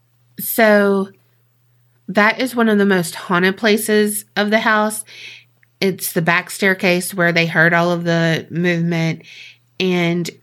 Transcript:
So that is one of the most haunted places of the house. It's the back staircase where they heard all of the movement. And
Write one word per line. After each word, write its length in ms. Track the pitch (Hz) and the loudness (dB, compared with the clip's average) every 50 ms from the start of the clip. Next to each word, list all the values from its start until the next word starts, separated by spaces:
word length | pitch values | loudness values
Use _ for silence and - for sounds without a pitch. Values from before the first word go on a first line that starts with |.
| _ _ _ _ _ _ _ - | _ _ _ _ _ _ _ -12
So 720 | - - - - 226 214 208 208 202 202 196 196 196 196 - _ _ _ _ _ _ _ _ _ _ _ _ _ _ _ _ _ _ - | -10 -4 0 2 4 4 4 4 4 2 0 0 -2 -6 -10 _ _ _ _ _ _ _ _ _ _ _ _ _ _ _ _ _ _ -4
that 320 | 185 214 208 220 220 226 | 0 2 2 2 2 0
is 140 | 262 247 240 | -4 -4 -2
one 120 | 240 226 220 | 0 2 2
of 100 | 208 202 | 4 4
the 80 | 202 | 4
most 280 | 202 190 180 170 165 - | 2 2 0 0 -4 -8
haunted 420 | - - - 180 175 185 190 190 | -10 -6 -2 0 2 2 0 0
places 680 | - 240 214 208 214 214 - 214 214 214 208 208 - - _ _ | 0 0 0 0 0 0 0 0 2 0 0 -2 -8 -12 _ _
of 140 | 196 208 208 | -4 -2 0
the 100 | 214 220 | 0 0
house. 440 | 220 233 214 214 214 214 214 - - - - - - - - - - _ _ _ _ _ _ _ | 2 2 2 2 0 -2 -4 -8 -12 -16 -20 -20 -20 -20 -20 -20 -20 _ _ _ _ _ _ _
It's 320 | 196 190 180 - - - | -2 -2 -2 -4 -8 -6
the 100 | - 185 | -4 -2
back 280 | 165 170 170 180 175 - | 0 0 0 0 -2 -4
staircase 640 | - - 202 196 185 190 202 180 175 180 180 - 196 | -6 -2 0 0 0 0 0 0 0 0 -2 -4 -2
where 180 | 185 170 170 | 0 0 0
they 140 | 170 170 165 | 2 0 0
heard 260 | 165 170 165 160 170 | 0 2 2 2 4
all 180 | 175 170 170 175 | 4 2 2 0
of 140 | 175 170 170 | 0 -2 0
the 420 | 170 170 165 165 165 160 127 - - | 0 0 0 0 0 0 -2 -4 -6
movement. 720 | - 165 180 180 170 165 170 170 170 165 165 160 160 160 - - - - - - - _ _ _ _ - | -4 -2 0 0 0 0 0 -2 -2 -2 -2 -2 -4 -6 -10 -18 -20 -20 -20 -20 -20 _ _ _ _ -4
And 500 | 185 185 180 180 170 170 170 175 165 - - _ | -2 -2 0 0 0 0 0 -2 -4 -6 -10 _